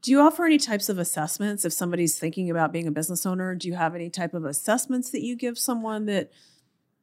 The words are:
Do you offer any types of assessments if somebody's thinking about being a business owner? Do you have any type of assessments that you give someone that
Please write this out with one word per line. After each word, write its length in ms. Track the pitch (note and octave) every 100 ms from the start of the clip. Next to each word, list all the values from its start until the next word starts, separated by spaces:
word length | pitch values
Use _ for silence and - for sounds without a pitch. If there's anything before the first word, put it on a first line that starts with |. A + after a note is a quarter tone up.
Do 100 | -
you 80 | C4+
offer 240 | D4 D#4+ E4+
any 120 | D4+
types 320 | C#4+ G#3 G3+
of 80 | F#3+
assessments 640 | E3+ - D#3 - G3+ G#3 F3
if 80 |
somebody's 440 | E3 F3 F3 E3+ -
thinking 320 | D#3+ E3+ F3+
about 220 | E3 D#3+
being 160 | E3+ E3
a 40 |
business 340 | D3 D#3+ F3 F#3+
owner? 300 | F#3 F#3 F3+
Do 120 | F3+
you 60 |
have 200 | F3+ E3 E3+
any 140 | E3+
type 240 | F3+ E3+
of 120 | F3 D#3
assessments 640 | C#3+ - A#3 - B3+ B3
that 120 | C4
you 140 | A#3+ A#3+
give 220 | B3 A#3+
someone 480 | - A#3+ A3 G#3+ G#3+
that 260 | G3 - _ _ _ _ _ _ _